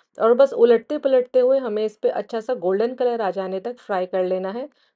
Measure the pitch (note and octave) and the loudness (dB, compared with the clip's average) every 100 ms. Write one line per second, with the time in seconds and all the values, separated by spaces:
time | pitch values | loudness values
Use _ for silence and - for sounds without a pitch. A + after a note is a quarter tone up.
0 | _ - A3+ A#3+ C4+ - A#3 A3+ - D4+ | _ -2 2 4 4 4 4 4 0 -4
1 | C#4+ C4 B3 B3+ B3+ C4+ B3 G#3 G#3+ - | 0 0 2 2 2 0 -2 -4 -6 -2
2 | B3 - G#3 A3+ G#3+ G#3 F3 F#3+ A#3 B3+ | -4 -2 -6 -8 -6 -4 -2 0 -2 -2
3 | B3 A#3 G3+ F#3 F#3+ F#3+ A3+ A#3+ - F#3+ | -2 -2 -4 -4 -6 -6 -8 -12 -6 -4
4 | F3+ F#3+ F3+ F#3 F#3+ A3+ D4 _ _ | -2 -2 -2 -2 -4 -8 -12 _ _